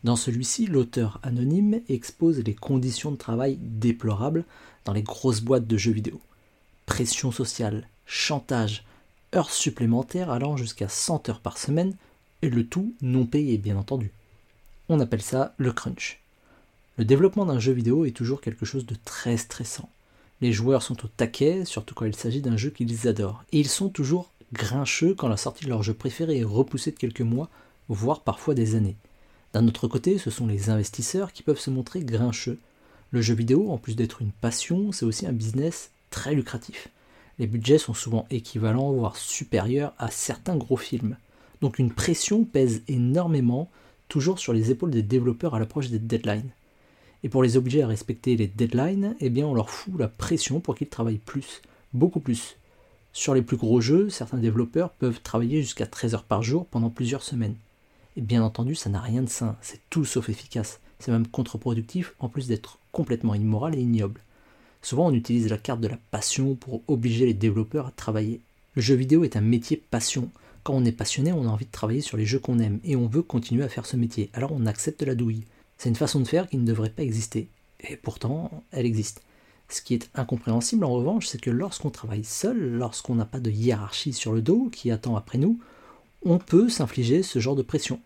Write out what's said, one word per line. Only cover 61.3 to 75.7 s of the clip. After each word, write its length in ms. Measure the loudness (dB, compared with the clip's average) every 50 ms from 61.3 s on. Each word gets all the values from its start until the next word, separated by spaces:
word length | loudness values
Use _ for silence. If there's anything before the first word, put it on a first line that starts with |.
| -2 -4 -4 -4 -4 -6 -2 -2 -2 -2 -2 -4 -4 -6 -6 -6 -8 _
en 100 | -8 -6
plus 180 | -6 -6 -2
d'être 320 | -2 -4 -4 -4 -10 -20 _ _ _ _
complètement 420 | -4 -2 0 -2 0 0 0 2
immoral 400 | 2 2 2 2 0 0 -2 -2
et 60 | 0
ignoble. 400 | 2 2 2 2 2 0 -4 -8 -16 _ _ _ _ _ _ _ _ _ _ _ -10
Souvent, 240 | -4 0 2 4
on 80 | 4 4
utilise 340 | 2 2 2 2 2 2 2
la 80 | 0
carte 240 | -2 -2 -4 -4 -2
de 80 | -2 -2
la 100 | -4 -6 -10 _
passion 460 | -6 -4 -4 -2 0 0 0 0 0
pour 260 | -2 -6 -8 -10 -10 -2 0
obliger 360 | 0 2 2 2 4 4 4
les 80 | 4 4
développeurs 540 | 4 2 2 4 2 0 0 -2 -4 -4
à 60 | -4 -10
travailler. 500 | -8 -6 -2 -2 0 0 -2 -4 -6 _ _ _ _ _ _ _
Le 80 | 0 4
jeu 140 | 4 4
vidéo 280 | 4 6 6 6 6 6
est 120 | 4 2
un 40 | 2
métier 380 | 4 4 4 4 2 0 -4 -4
passion. 500 | -4 _ -4 -2 -2 0 -2 -2 -4 -4 -8 -18 -20 -20 -20 -12 -6
Quand 120 | -2 2
on 100 | 4 4
est 80 | 2 2
passionné, 400 | 0 -4 -4 0 0 2 2 2
on 160 | 2 2 0
a 20 |
envie 140 | 0 -2 -4
de 80 | -6 -8
travailler 300 | -4 -2 -2 0 -2 -2
sur 160 | -2 -2 -2
les 80 | 0
jeux 120 | 0 0 0
qu'on 200 | 0 2 2 2
aime, 220 | 2 2 0 -2 -2
et 120 | 0 0
on 100 | 2 2
veut 160 | 2 2 0 -2
continuer 420 | 0 -2 -2 -2 0 0 0 0
à 60 | 0
faire 160 | -4 -8 -8
ce 100 | -4 -2
métier, 320 | -2 -2 0 0 -4 -4 -4 -4
alors 180 | -6 -4 -4 -2
on 140 | 0 0
accepte 360 | 0 0 -2 -4 -6 -4 -2 -2
la 120 | -2 0
douille. 300 | 0 0 0 -2 -4 -6 -12 _ _ _ _